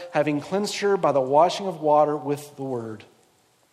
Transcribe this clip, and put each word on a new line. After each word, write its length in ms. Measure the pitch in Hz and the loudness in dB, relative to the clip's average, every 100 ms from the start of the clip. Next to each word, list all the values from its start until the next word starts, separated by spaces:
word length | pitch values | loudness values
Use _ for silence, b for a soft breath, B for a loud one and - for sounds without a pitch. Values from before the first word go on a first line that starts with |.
| B | B
having 280 | 156 151 147 | -2 0 -2
cleansed 380 | 139 190 208 - | -4 -4 -4 -2
her 180 | 202 196 | 0 2
by 160 | 160 | 2
the 80 | 139 | 2
washing 480 | 131 147 175 - 196 | 2 4 4 2 -6
of 140 | 160 | -4
water 340 | 151 151 147 151 | 2 4 4 0
with 400 | 135 143 - - | -4 -6 -8 -12
the 80 | |
word." 400 | 135 123 113 104 - _ _ _ _ _ _ | -8 -6 -8 -12 -18 _ _ _ _ _ _